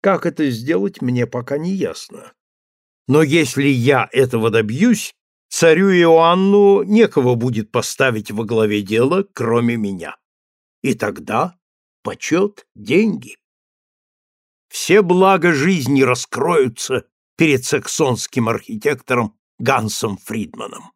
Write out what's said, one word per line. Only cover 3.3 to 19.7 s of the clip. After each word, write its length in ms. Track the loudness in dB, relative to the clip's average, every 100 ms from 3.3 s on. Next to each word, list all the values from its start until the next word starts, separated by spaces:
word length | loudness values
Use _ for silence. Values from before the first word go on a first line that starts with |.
| 0 0 0 0
я 400 | 2 2 2 0
этого 400 | 0 0 0 0
добьюсь, 640 | 0 -2 0 2 2 -4 _ _ _ _
царю 420 | 2 4 4 4
Иоанну 920 | 4 6 6 4 2 2 4 6 4
некого 520 | 2 4 4 2 0 0
будет 360 | -2 -4 -4
поставить 580 | -6 -6 -2 -2 -2 -6
во 160 | -8 -2
главе 360 | 0 0 0
дела, 440 | -2 0 2 0 -4
кроме 440 | -6 -2 0 0 -2
меня. 380 | -6 -6 -12 -16 _ _ _ _ _ _
И 120 | -4
тогда 640 | -4 -4 -8 -6 -4 -4 _ _ _ _ _
почёт, 640 | -12 -10 -2 -2 -2 -6 _ -20
деньги. 600 | -2 0 2 -2 -12 -20 _ _ _ _ _ _ _ _ _ _ _ _ _
Все 340 | -12 2 2
блага 520 | 4 2 4 4 2
жизни 500 | 2 0 0 0 2
раскроются 1040 | 2 0 -4 -4 0 2 0 -2 -6 -6 -6 _ _ 0
перед 300 | 2 2 -2
саксонским 840 | -6 -6 -2 -2 -2 -4 -4 -2
архитектором 920 | -4 -8 -6 -4 -4 -4 -2 -2 _ _ _
Гансом 600 | -2